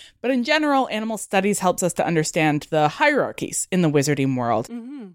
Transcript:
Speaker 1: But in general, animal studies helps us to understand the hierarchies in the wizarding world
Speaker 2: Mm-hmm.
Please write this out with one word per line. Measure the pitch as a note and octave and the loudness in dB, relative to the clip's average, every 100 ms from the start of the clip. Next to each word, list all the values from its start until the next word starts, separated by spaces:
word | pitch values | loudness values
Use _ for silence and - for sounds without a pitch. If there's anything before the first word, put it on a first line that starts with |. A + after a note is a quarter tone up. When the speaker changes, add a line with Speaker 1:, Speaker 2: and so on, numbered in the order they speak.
| - _ | -20 _
Speaker 1:
But | A#3 | -2
in | C4 | 0
general, | A#3+ D#4 D4+ C4+ B3 | 2 2 2 2 0
animal | G#3+ A3 G#3+ | -4 -4 -8
studies | - G3 G3 G3+ | -2 0 2 2
helps | F3+ - | 0 0
us | F3+ | -2
to | - - | 0 0
understand | E3 D#3 F3 D#3 D3 - | 0 0 0 2 0 0
the | D#3 D3+ | 2 2
hierarchies | - D4 C#4 B2 - - - - | 2 2 2 -2 -4 -8 -6 -2
in | F#3 | 2
the | D#3+ | 2
wizarding | C#3+ C#3 C#3+ C3+ B2+ | 2 2 0 0 0
world | A#2+ A2 - | 0 0 -2
Speaker 2:
Mm-hmm. | A#3 A#3+ C#4+ G3 | -10 -12 -14 -16